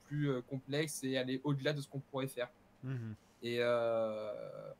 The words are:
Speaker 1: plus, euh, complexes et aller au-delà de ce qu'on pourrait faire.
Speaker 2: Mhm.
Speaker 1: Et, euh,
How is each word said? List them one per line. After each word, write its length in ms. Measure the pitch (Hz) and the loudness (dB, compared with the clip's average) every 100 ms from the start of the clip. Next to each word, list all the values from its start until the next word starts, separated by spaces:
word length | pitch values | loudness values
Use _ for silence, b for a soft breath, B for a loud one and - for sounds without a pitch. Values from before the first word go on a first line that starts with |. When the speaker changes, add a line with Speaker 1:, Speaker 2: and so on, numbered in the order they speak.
| - | -4
Speaker 1:
plus, 240 | 147 143 | 0 2
euh, 100 | 127 | 2
complexes 640 | - 135 135 143 160 - | -2 -8 -2 -2 -2 -2
et 140 | 135 131 | 0 2
aller 240 | 127 131 | 2 0
au-delà 300 | 147 139 139 | 2 2 2
de 80 | 147 | 0
ce 60 | 139 | -4
qu'on 120 | 139 | -8
pourrait 280 | - 135 135 | -4 -2 -2
faire. 200 | 123 123 - - - | -2 -6 -6 -20 -12
Speaker 2:
Mhm. 320 | 131 127 113 107 - - | -6 -4 -6 -10 -14 -8
Speaker 1:
Et, 160 | 117 120 | -2 2
euh, 720 | 120 120 117 113 113 107 107 117 110 - 104 - | 4 4 4 4 2 0 -4 -6 -8 -10 -12 -16